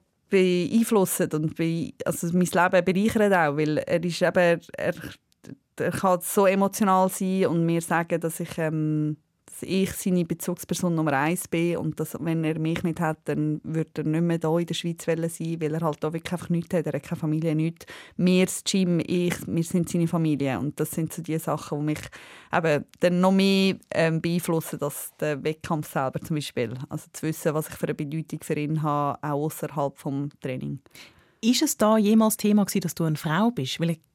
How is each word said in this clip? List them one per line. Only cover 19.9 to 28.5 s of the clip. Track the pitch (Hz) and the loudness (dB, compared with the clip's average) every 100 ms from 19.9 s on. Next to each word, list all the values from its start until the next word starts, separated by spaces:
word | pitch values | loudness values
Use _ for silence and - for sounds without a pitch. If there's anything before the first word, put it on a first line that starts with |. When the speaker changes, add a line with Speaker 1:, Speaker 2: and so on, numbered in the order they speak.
| 175 165 | 0 0
Speaker 1:
Familie. | 175 160 139 139 107 | 2 0 0 -2 -2
Und | 143 - | -4 -4
das | 156 | -4
sind | - 156 | -4 -4
so | - | -6
die | 165 160 | -4 -4
Sachen, | 160 156 - 147 | -2 -6 -4 -4
die | |
mich | 151 151 - - - - - | -4 -4 -8 -16 -20 -20 -4
eben | 170 160 147 - - | 0 2 0 -2 0
dann | 175 180 | 2 4
noch | 185 | 4
mehr, | 190 196 190 190 - - | 6 6 4 2 0 -4
ähm, | - 165 160 | 0 0 0
beeinflussen | 170 175 - 165 - 156 | 0 -2 0 -2 -2 -6
als | 147 - - - | -6 -6 -12 -6
der | 151 143 | -4 -2
Wettkampf | 151 156 - 156 151 | -4 -6 -4 -4 -2
selber | 151 131 - | -2 -2 -4
zum | - 151 | -4 -4
Beispiel. | - - 113 127 139 | -4 -4 -4 -6 -8
Also | 156 - | -10 -12
zu | - 156 | -8 -6
wissen, | 156 165 | -2 -2
was | 151 151 | -2 -4
ich | |
für | - 160 | -6 -6
eine | |
Bedeutung | 151 147 160 156 156 | -4 -4 -6 -6 -8
für | - | -4